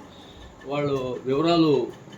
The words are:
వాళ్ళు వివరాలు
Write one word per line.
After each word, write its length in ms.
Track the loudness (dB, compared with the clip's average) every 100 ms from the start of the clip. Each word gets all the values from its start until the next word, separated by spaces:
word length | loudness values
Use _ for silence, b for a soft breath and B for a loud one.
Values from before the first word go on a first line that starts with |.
| -10 B B B B B -8
వాళ్ళు 540 | -4 -2 -2 -4 -6
వివరాలు 640 | -2 0 2 4 4 4 0 -8 -18